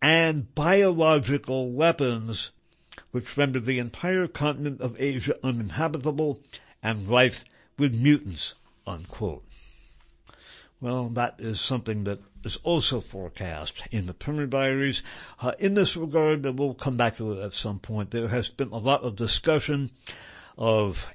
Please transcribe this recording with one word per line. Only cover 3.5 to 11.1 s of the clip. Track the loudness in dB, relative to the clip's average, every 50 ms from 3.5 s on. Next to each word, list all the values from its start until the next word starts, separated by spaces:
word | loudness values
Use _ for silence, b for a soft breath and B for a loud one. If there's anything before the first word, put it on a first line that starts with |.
| 2 0
the | 0 0 0 0
entire | -2 -4 -6 -6 -2 0 0 0 0 -2
continent | -2 -2 0 0 0 -2 -4 -6 -4 -4
of | -6 -6 -4 -2
Asia | -2 -2 0 0 -2 -2 -2 0 0
uninhabitable | -2 -2 -2 -4 -4 -2 -2 -2 -2 -2 -2 -2 -2 -2 0 0 -2 -2 -4 B B B B B B B B -4
and | -4 -4 -4 -2 2
rife | 6 6 6 6 4 0 -8 b b b b b b 0
with | 2 2 4
mutants, | 4 6 6 6 6 4 -2 -8 -8 -10 -10 -12 _ _ _ _ _ _
unquote. | -10 -10 -10 -10 -12 -8 -6 -4 -4 -6 -8 -12 -18 -20 -20 -20 -20 -20 -20 -20 -20 -20 -20 _ _ _ _ _ B B B B B B B B B B _
Well, | -6 -4 -2 -2 -2
that | -2